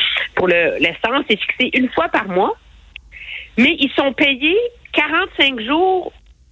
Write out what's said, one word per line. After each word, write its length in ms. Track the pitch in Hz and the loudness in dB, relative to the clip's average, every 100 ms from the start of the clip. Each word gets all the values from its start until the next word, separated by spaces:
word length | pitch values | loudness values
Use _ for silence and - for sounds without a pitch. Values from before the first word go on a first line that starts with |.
| - - - - | 0 -2 -6 -2
pour 100 | 180 | 2
le, 300 | 170 165 101 | 2 2 0
l'essence 460 | 165 165 220 269 285 | -2 -2 -2 -2 0
est 120 | 214 | -2
fixé 300 | - - 254 - | -2 -2 0 0
une 120 | 254 | 0
fois 200 | - 175 | 0 0
par 200 | 311 202 | 0 0
mois, 280 | 180 233 466 - - - - - - - - - - | 0 0 -2 -12 -20 -20 -20 -20 -20 -16 -16 -10 2
mais 160 | 262 339 | 2 2
ils 100 | 269 - | -2 0
sont 160 | 277 | 0
payés 440 | - 294 262 302 403 480 - - | 2 0 2 2 2 0 -6 -6
quarante-cinq 680 | - 302 330 370 - 277 247 | -2 0 0 -2 0 0 0
jours 520 | 220 311 381 370 - - _ - _ | -2 2 2 2 -2 -12 _ -20 _